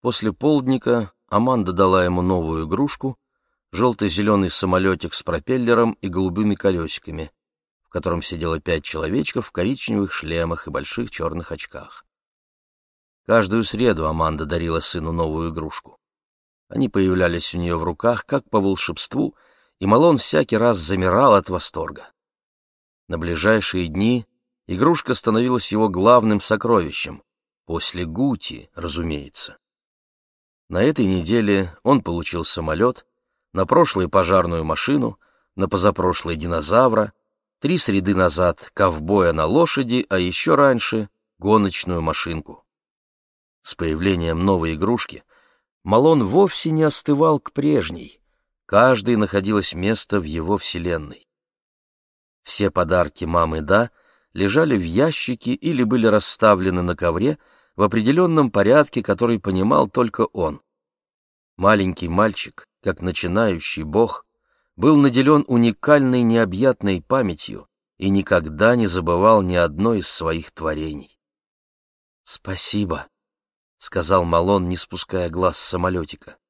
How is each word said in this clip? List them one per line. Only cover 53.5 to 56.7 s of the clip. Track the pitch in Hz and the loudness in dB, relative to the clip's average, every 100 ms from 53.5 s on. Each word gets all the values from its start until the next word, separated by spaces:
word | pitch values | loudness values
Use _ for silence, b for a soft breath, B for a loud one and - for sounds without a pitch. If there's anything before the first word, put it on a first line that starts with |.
| 80 | -2
«Да» | 76 101 120 _ _ _ _ | 2 2 2 _ _ _ _
лежали | - 98 127 165 113 | -2 0 2 2 0
в | |
ящике | 82 90 156 - - 123 117 | 0 0 0 -2 -6 -6 -6
или | 127 160 143 | -4 -2 -2
были | 113 123 110 | 0 2 4
расставлены | 104 - - 110 98 92 | 2 0 2 4 4 2